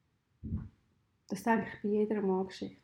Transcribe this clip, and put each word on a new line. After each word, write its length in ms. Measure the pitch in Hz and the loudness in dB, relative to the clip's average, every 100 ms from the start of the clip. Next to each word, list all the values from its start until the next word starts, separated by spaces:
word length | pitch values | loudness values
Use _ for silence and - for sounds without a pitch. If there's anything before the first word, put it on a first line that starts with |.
| _ _ _ _ - - - - _ _ _ _ - | _ _ _ _ -6 -6 -6 -16 _ _ _ _ -10
Das 140 | 190 | -4
denke 240 | 233 226 190 | 2 2 2
ich 140 | - | -4
bei 60 | 208 | 0
jeder 320 | 208 214 214 | 2 2 2
Mann-Geschichte. 560 | 190 185 190 - 196 - | 2 2 0 -6 -12 -12